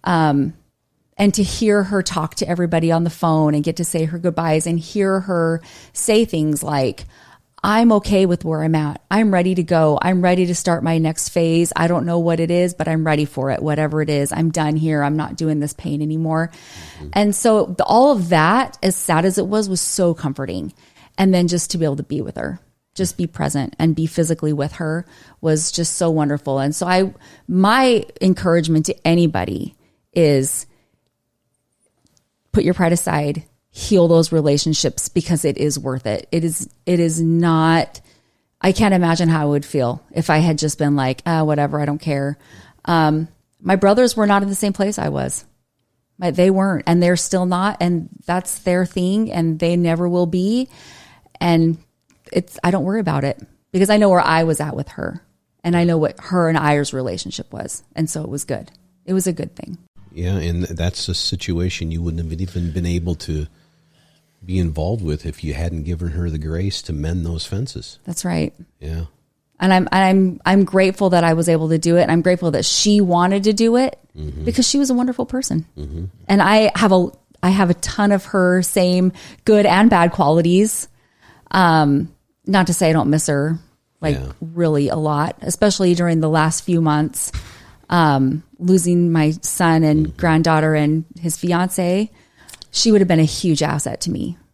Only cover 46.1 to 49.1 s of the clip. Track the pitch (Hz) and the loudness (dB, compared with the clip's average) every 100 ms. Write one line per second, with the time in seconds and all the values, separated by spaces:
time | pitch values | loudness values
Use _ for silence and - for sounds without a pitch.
46.1 | _ 180 147 185 190 196 175 - 175 175 | _ -4 2 2 4 0 -2 2 2 4
47.1 | 175 - 190 185 180 196 - 175 175 - | 0 0 -2 0 0 -2 -2 -2 -2 -4
48.1 | - - 180 180 - - 180 180 - 180 | -16 -6 -4 -4 -8 -2 0 0 -2 -2